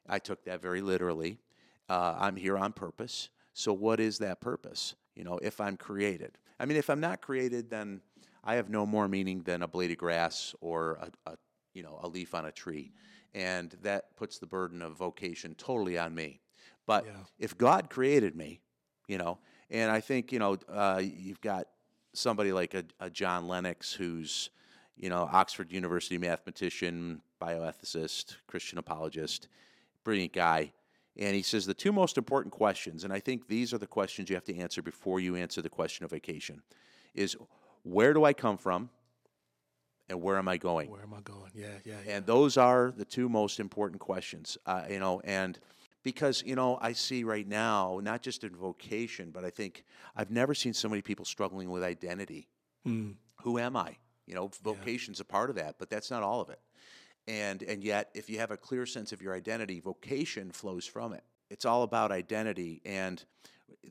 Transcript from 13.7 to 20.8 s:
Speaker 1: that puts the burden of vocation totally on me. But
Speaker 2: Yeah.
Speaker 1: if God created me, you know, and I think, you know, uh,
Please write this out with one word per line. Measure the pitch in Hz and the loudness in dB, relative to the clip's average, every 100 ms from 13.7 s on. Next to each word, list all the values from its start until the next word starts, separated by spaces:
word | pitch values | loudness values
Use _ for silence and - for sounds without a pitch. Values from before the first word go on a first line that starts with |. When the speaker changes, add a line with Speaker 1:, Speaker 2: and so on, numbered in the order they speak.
| 90 | -6
Speaker 1:
that | 101 101 - - | -2 -2 -4 -10
puts | 107 - | -10 -10
the | 82 | -6
burden | 92 90 87 | -4 -4 -6
of | 82 | -10
vocation | 80 90 - 90 85 85 80 | -6 -6 -4 -8 -8 -12 -10
totally | - 123 92 85 | -4 -2 0 0
on | 82 82 | -2 -4
me. | 76 67 _ _ - _ - | -8 -10 _ _ -20 _ 2
But | 104 107 | 2 2
Speaker 2:
Yeah. | 101 95 - | -8 -18 -6
Speaker 1:
if | 113 - | -6 6
God | 120 190 165 | 8 8 4
created | 127 131 143 98 78 | 2 6 8 6 2
me, | 76 85 _ _ _ _ - | -10 -14 _ _ _ _ -6
you | 95 | -2
know, | 87 92 _ - - | -2 -4 _ -20 -4
and | 113 110 | 0 4
I | 110 | 2
think, | - 131 - | 2 0 0
you | 127 | 2
know, | 101 98 - | 2 2 -2
uh, | 101 | 2